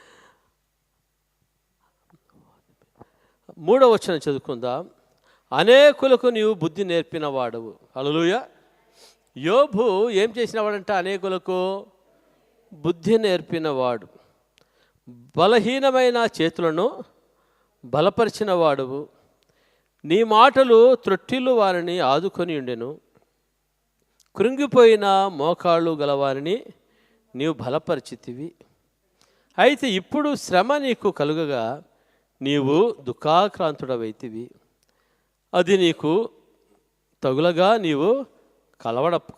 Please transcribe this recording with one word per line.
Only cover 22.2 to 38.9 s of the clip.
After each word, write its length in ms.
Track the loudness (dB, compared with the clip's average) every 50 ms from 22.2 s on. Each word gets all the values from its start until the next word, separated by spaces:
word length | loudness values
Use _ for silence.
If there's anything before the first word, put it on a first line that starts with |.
| 0 -4 -6 -6 -6 -6 -6 -8
ఉండెను, 420 | -6 -8 -8 -8 -10 -12 -14 -16 _ _ _ _ _ _ _ _ _ _ _ _ _ _ _ _ _ _ _ _ _ _ _ _ _ _ -4
కృంగిపోయిన 920 | -2 -2 0 0 -2 -4 2 6 8 8 8 8 6 4 2 2 2 2 0 -2
మోకాళ్ళు 580 | -2 -2 -2 -2 -2 0 0 2 2 0 -2
గలవారిని 760 | -4 -2 -2 -2 -2 -2 -2 -2 -4 -4 -6 -6 -6 -6 -8 -12 -20 _ _ _ _ _ _ _ _ _ _ _ -10
నీవు 180 | -6 -6 -6 -6
బలపరిచితివి. 1000 | -6 -6 -6 -6 -6 -4 -4 -8 -6 -8 -12 -20 -18 -16 -16 -16 -14 -14 -16 -18 _ _ _ _ _ _ _ _ _ _ _ _ _ _ _ _ _ _ _ -2 2
అయితే 320 | 2 2 2 2 -2 -2
ఇప్పుడు 440 | -2 -2 -4 -4 -4 -4 -2 -2 -4
శ్రమ 420 | -6 -6 -2 0 0 0 0 -2
నీకు 340 | -4 -2 -4 -6 -4 -4 -4
కలుగగా 720 | -4 -2 -4 -4 -4 -4 -4 -4 -4 -6 -6 -6 -8 -10 -14 _ _ _ _ _ _ _ _ _ _ -10 -6
నీవు 540 | -4 -2 -2 0 0 2 2 2 0 -2 -6
దుఃఖాక్రాంతుడవైతివి, 1500 | -10 -12 -10 -6 -2 0 2 2 2 0 -2 -4 -6 -6 -6 -6 -8 -8 -6 -6 -6 -8 -10 -12 -14 -14 -12 -14 -14 -16 _ _ _ _ _ _ _ _ _ _ _ _ _ _ _ _ _ _ _ _ 0
అది 240 | 0 2 2 2 4
నీకు 520 | 4 2 0 0 -2 -2 0 0 -2 -4 _ _ _ _ _ _ _ _ _ _ _ _ _ _ _ _ _ -8 -4
తగులగా 540 | -4 -2 0 0 0 2 2 2 2 2
నీవు 560 | 2 0 -2 -2 0 0 0 0 -2 -4 -10 _ _ _ _ _ _ _ _ _ _
కలవడ-, 520 | -8 -6